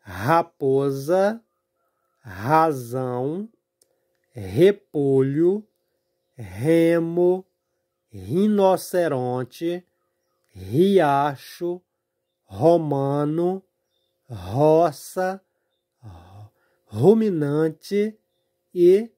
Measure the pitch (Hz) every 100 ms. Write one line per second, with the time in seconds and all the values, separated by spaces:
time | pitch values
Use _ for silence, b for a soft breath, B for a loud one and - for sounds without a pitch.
0 | - 90 117 165 170 _ 139 135 139 139
1 | 139 185 196 226 _ _ _ _ _ _
2 | _ _ 120 92 110 160 160 139 120 127
3 | 127 123 131 170 220 _ _ _ _ _
4 | _ _ _ - 95 101 185 202 _ 156
5 | 143 135 135 143 170 202 214 _ _ _
6 | _ _ _ - 101 92 139 165 165 170
7 | 165 170 175 185 190 _ _ _ _ _
8 | _ 104 92 156 208 208 190 180 - 180
9 | 170 135 127 123 127 - 170 175 180 _
10 | _ _ _ _ _ 101 92 123 190 196
11 | 151 139 147 139 - - 175 180 _ _
12 | _ _ _ _ _ 101 151 170 156 139
13 | 139 143 147 160 175 190 _ _ _ _
14 | _ _ _ 113 90 117 151 156 170 147
15 | - - 185 190 _ _ _ _ _ _
16 | 113 87 87 98 107 b b b _ 104
17 | 151 226 220 170 143 147 160 156 - 202
18 | 214 214 _ _ _ _ _ 180 175 190
19 | 226